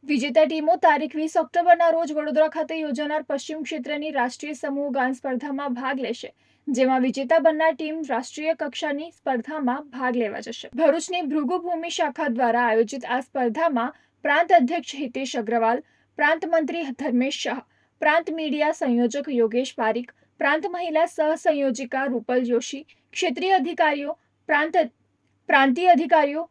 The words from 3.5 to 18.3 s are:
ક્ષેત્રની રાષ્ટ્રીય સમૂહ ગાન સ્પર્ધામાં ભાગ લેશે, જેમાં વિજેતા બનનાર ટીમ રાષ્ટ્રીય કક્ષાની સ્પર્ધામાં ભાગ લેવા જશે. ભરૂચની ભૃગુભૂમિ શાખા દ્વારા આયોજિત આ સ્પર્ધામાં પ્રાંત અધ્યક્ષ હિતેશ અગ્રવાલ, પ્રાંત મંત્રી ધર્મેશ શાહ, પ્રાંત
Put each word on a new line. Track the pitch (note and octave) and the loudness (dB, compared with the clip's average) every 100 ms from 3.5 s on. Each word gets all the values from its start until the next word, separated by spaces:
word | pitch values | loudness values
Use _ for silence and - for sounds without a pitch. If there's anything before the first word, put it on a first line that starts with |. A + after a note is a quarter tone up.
| D#4 D4 | -10 -6
ક્ષેત્રની | D#4 B3+ D4 D4+ C#4+ | -8 -6 -6 -4 -2
રાષ્ટ્રીય | B3 - D4 D4 | -2 -4 -10 -8
સમૂહ | D4+ C#4 C#4+ C4 | -6 -4 -2 0
ગાન | B3+ C4 | -2 -2
સ્પર્ધામાં | C#4 B3+ D4 C4+ C#4+ A#3+ | -4 -4 -4 -6 -6 -6
ભાગ | C4 C4+ A3+ | -4 -4 -4
લેશે, | A#3+ - - _ _ - | -6 -10 -18 _ _ -4
જેમાં | B3+ C4 C4 B3+ | 2 2 2 0
વિજેતા | C4+ C4 D#4+ D#4 | -2 2 4 4
બનનાર | D#4 D#4+ D#4+ | 4 2 0
ટીમ | D#4 D#4+ C#4+ | -4 -6 -4
રાષ્ટ્રીય | A#3+ B3+ - D#4 D#4+ | -6 -6 -6 -4 -2
કક્ષાની | D4 - D#4 C#4+ E4 _ | -4 -6 -6 -6 -8 _
સ્પર્ધામાં | - B3+ A3+ D#4 C4 A#3+ A#3+ B3 | -4 -4 -4 -4 -2 -2 -6 -4
ભાગ | B3+ B3 | -2 0
લેવા | A3 - A3 | -2 -4 -12
જશે. | A#3 - A#3+ | -14 -12 2
ભરૂચની | D#4 D#4+ D#4+ F4+ D#4 | 2 2 -2 -4 -2
ભૃગુભૂમિ | D4+ C4+ F4+ E4+ E4 E4+ E4 | -2 -2 -2 -2 -6 -6 -2
શાખા | D#4 B3+ D4 A#3 | -2 -2 -4 0
દ્વારા | B3 A#3 A#3+ | 2 2 2
આયોજિત | A3 A3 C#4 B3 B3 | 2 2 -2 -4 -4
આ | C4+ | -4
સ્પર્ધામાં | C#4 B3 A3 E4 C4 B3 - _ _ D4+ | -2 -2 0 0 0 -2 -6 _ _ 0
પ્રાંત | D4 E4+ F4 | 0 6 6
અધ્યક્ષ | B3 E4+ - C#4 | 6 -2 -6 -8
હિતેશ | C4+ C4 C4+ C#4 | -8 -6 -6 -6
અગ્રવાલ, | G#3+ A#3 A3+ B3 - _ _ - | -2 0 2 0 -4 _ _ 0
પ્રાંત | D4 D#4+ E4 | 2 2 2
મંત્રી | E4 D4 E4 D4 A#3+ | 0 0 -4 -6 -4
ધર્મેશ | C#4+ A#3+ C4 D4 - | -2 0 0 -2 -6
શાહ, | C#4 - _ _ _ | -6 -10 _ _ _
પ્રાંત | D4+ D#4 E4+ | 2 2 0